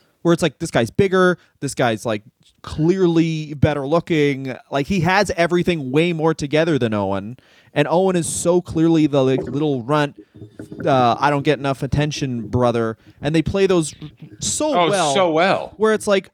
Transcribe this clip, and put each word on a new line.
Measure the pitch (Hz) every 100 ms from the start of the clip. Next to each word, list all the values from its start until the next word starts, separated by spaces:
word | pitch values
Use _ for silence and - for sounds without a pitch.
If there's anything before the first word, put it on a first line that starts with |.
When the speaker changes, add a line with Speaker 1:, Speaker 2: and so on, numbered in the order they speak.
| _ _
Speaker 1:
Where | 170
it's | 170
like, | 165 -
this | 170
guy's | 139 117
bigger, | - 196 185 180 170 _ -
this | 139
guy's, | - 127 110 123
like, | 107 - _ _ _
clearly | - - 156 190 175 165 165 156 151
better | 147 156 147 135
looking. | 165 - 160 147 135 135 120 -
Like, | 139 147
he | 196
has | 160 190 190
everything | 170 170 175 175 165 131
way | 147 170
more | 165 160
together | 160 147 151 165 143
than | 120
Owen. | 107 98 98 101 127 _ _ _
And | 143 156
Owen | 160 190 180
is | 160
so | - 170 180
clearly | - 165 165 165 151
the, | 139
like, | 131 131
little | - 135 151 135
runt, | 113 151 143 - - - - - - - 165
uh, | 131 123 113
"I | 143
don't | 143
get | 139 131
enough | 139 135
attention, | 135 143 151 - 135 120 104
brother." | 123 123 117 113 110 - -
And | 143
they | 160
play | 156 196 190
those | 180 151 - 151 - - -
so | - - 302 269
Speaker 2:
Oh, | 170
Speaker 1:
well. | 196 156
Speaker 2:
so | 139 180
well. | 156 190 113 65 -
Speaker 1:
Where | 220
it's | 214 -
like, | 196 -